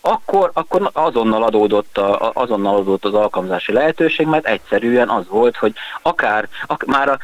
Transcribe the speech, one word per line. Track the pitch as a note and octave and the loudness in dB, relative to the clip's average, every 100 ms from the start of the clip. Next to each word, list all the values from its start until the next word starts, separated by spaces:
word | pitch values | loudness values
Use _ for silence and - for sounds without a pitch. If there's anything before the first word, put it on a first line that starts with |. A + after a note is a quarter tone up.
akkor, | - A3+ - G3 F3+ | 0 -2 0 2 2
akkor | - D#3+ F#3 G3+ | 0 -2 -2 0
azonnal | - D#3+ A#2+ A2 A2 | 0 0 0 0 2
adódott | A2+ G#2+ G#2 G#2 - - | 2 2 2 2 -2 -2
a, | G2+ G2+ A2+ | 0 0 -2
a-, | |
azonnal | - B2 G#2 G2+ G2+ | -2 -2 0 2 0
adódott | G2 F#2+ G#2 | 2 0 0
az | |
alkalmazási | G#2 G#2 F#2+ F#2 F#2 - | 0 0 -2 -4 -4 0
lehetőség, | A2+ D#3 D#3+ E3 - D#3 | 2 2 2 0 0 0
mert | D#3 - | 0 0
egyszerűen | G#2 - G#2 A#2 B2 A#2 | -4 -2 -2 2 2 2
az | A2 F2+ | 0 -2
volt, | G#2 A#2+ - | 2 2 2
hogy | A2 - - - | -2 -2 -14 -4
akár, | D#3+ E3+ A#2 G#2+ G#2+ - - | -2 0 0 -2 -4 -10 -8
ak-, | D3+ - | -6 -2
már | C#3 C#3 | 0 0
a, | C3+ | -2